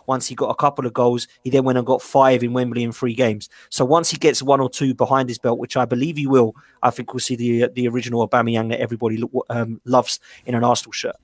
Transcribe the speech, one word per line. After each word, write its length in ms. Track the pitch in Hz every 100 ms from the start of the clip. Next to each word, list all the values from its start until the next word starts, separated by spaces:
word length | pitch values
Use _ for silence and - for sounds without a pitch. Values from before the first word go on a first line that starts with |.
| -
Once 200 | 131 -
he 80 |
got 160 | 120 127
a 40 |
couple 300 | 117 143 143
of 80 | 127
goals, 340 | 110 120 120 - _
he 60 | 131
then 160 | 135
went 140 | 131 127
and 80 | 117
got 160 | 127
five 420 | - 139 131 127
in 80 | 120
Wembley 300 | 123 123 117
in 100 | 117
three 220 | 113 127
games. 340 | 113 123 107 - - -
So 120 | - 131
once 240 | 160 165
he 80 | 143
gets 240 | 160 127
one 180 | 135 139
or 80 | 131
two 240 | - 139
behind 380 | 123 123 135 131
his 80 | 117
belt, 200 | 123 120
which 160 | 123
I 120 | 135 123
believe 320 | 123 151 156
he 80 | 139
will, 280 | 135 117 - _ _
I 80 | 123
think 220 | - 120
we'll 80 | 127
see 140 | -
the, 360 | 120 120 117 123
the 160 | 123 123
original 400 | 123 117 117 110
Aubameyang 400 | 123 117 113 113
that 120 | 117
everybody 360 | 117 117 117 110
lo-, 300 | 117 127 -
um, 320 | 120 113 113 123
loves 340 | 123 120 - _ -
in 100 | -
an 80 | 120
Arsenal 300 | 120 120 -
shirt. 240 | - - -